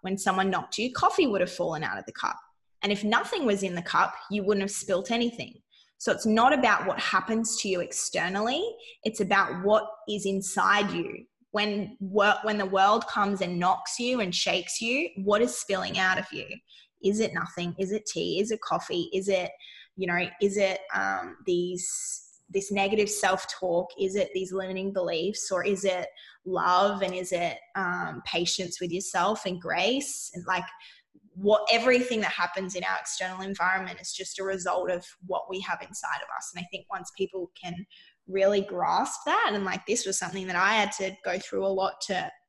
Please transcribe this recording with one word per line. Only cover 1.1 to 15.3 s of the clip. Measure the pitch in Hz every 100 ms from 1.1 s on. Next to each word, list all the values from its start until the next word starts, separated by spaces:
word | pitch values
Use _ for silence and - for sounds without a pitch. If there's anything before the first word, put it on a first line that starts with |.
| 381 285
would | 196
have | 175
fallen | - 165 156
out | 117 98
of | -
the |
cup. | - - - - _ _ _
And | 202
if | 202
nothing | 208 240 - 403 247
was | 196
in | 190 175
the |
cup, | 175 175 - - -
you | 208
wouldn't | 190 202
have | 196
spilt | - - 185 196
anything. | 233 240 240 117 - _ _ _ -
So | -
it's | - 220
not | 220 254
about | 285 233 - 190
what | -
happens | - 190 - 220 220 -
to | 202
you | 180
externally. | 170 - - 175 175 196 226 294 453 - - -
It's | 220 220
about | 196 196 180 180
what | 202 214 214 - -
is | 208 196
inside | 190 196 185 190 208 202
you. | 175 - - - _ _
When | 208 208 202 202 -
wor-, | 196 208 202 190
when | 214 208
the | 190
world | 190 196 226 -
comes | 214 202 190
and | 180 175
knocks | 175 - - -
you | 240 254
and | 185
shakes | 175 185 180 170 -
you, | 233 269 339 196
what | 196